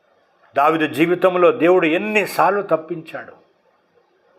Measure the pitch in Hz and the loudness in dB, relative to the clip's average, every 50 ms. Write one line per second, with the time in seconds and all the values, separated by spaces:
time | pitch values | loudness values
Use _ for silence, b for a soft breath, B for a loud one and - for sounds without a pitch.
0 | _ _ _ _ _ _ _ _ _ _ - 139 143 156 160 160 156 143 135 135 | _ _ _ _ _ _ _ _ _ _ -2 0 0 2 2 0 -2 -4 -2 0
1 | 165 170 180 175 180 185 175 180 175 165 143 123 147 175 185 185 170 156 160 185 | 0 0 0 0 0 0 2 4 4 2 4 4 2 2 4 4 2 0 0 -2
2 | 202 214 214 214 185 156 - - 156 180 196 202 185 - 165 160 160 - 170 160 | -4 -2 -2 -2 -2 -2 0 0 0 0 0 -2 -2 -2 -2 -4 -4 -6 -14 -14
3 | 156 - - 123 - - - - _ _ _ _ _ _ _ _ _ _ _ _ | -14 -14 -16 -16 -16 -18 -20 -20 _ _ _ _ _ _ _ _ _ _ _ _
4 | _ _ _ _ _ _ _ | _ _ _ _ _ _ _